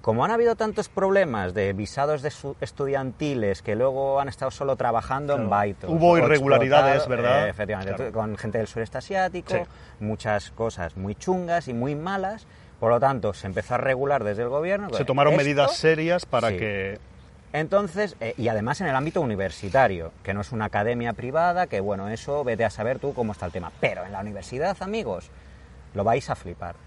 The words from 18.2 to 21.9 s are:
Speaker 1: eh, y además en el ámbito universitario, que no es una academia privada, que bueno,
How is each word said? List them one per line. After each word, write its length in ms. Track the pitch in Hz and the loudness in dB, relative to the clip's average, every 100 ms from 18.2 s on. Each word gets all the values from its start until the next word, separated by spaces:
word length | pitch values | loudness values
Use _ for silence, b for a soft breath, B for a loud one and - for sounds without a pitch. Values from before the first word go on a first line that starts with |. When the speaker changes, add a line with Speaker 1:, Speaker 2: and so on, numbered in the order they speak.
Speaker 1:
eh, 140 | 113 - | -8 -2
y 100 | 113 | 0
además 320 | 110 110 143 | 0 -2 -2
en 40 | 185 | 0
el 60 | |
ámbito 260 | 131 151 185 | 0 0 0
universitario, 880 | 139 101 95 - 101 131 123 92 82 - | 0 0 -2 -4 0 4 4 2 -8 -10
que 100 | - | -6
no 80 | 98 | -6
es 100 | 101 | -4
una 140 | 117 104 | -4 -2
academia 480 | 104 107 120 117 | 0 0 0 -2
privada, 520 | 107 123 147 175 175 180 | -4 -4 0 0 0 -2
que 140 | 104 | -2
bueno, 280 | 98 | -2